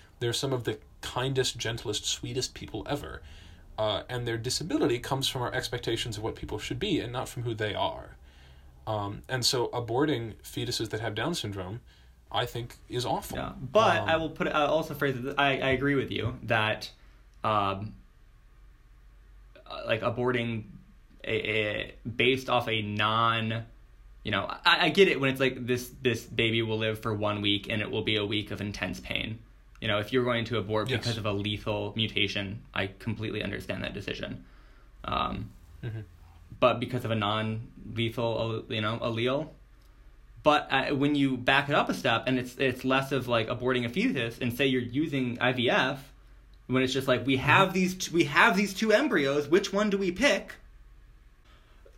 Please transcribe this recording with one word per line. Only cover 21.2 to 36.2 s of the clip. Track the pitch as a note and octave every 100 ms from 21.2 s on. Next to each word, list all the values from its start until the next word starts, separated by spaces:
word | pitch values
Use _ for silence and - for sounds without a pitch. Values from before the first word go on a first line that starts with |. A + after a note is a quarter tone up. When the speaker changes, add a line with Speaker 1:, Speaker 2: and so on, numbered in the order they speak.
Speaker 2:
a, | -
a, | A2 - G#2+ G#2+ G#2+ - - B2
based | A2+ B2 C3 C3
off | B2 A#2
a | A2
non, | G#2 G#2 G#2+ A2+ A2+ A2+ A2 A2+ A2+ - - - - -
you | -
know, | G2+ - - F3
I, | E3 E3+
I |
get | D#3+ F#3
it | C3+
when | C3+
it's | C3
like, | C3 C3 A#2+
"This, | B2 - -
this | B2+ A2+
baby | - A#2 A2+ A2+
will | A2+ A2
live | A2 A2
for | A#2
one | G#2 G#2 G#2
week | G2+ G2+ -
and | A2
it | G#2
will | A2
be | G#2+ G#2+
a | G2+
week | G#2+ G#2
of | G2
intense | G2+ G2+ F#2 -
pain." | - - - A2+ - - - -
You | A2+
know, | G#2
if | G#2+
you're | B2+ B2
going | A#2+ A2
to | A#2
abort | G2 G#2+ G#2+
Speaker 1:
Yes. | A2+
Speaker 2:
because | A#2 A2+
of | G#2
a |
lethal | G2+ G#2 G#2 - G#2 G#2 A2
mutation, | G#2+ A2 G2+ G#2 G2 F#2+ -
I | - G2
completely | - - G2+ A2 G#2+
understand | G2 G#2 - -
that | -
decision. | - G#2 - - - - - - - - - -
Um, | - - - A2+ - - -
Speaker 1:
Mm-hmm. | A#2+ A2 G#2+ -